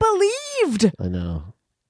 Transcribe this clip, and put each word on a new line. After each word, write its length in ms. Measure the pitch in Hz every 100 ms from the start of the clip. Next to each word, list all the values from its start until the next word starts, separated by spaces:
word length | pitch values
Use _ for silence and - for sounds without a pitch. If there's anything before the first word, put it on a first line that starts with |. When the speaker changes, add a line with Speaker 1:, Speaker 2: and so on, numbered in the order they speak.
| 440 392 403 508 587 554
Speaker 1:
believed. 280 | 381 214 214 -
Speaker 2:
I 80 | 92
know. 460 | 90 87 82 85 - _ _ _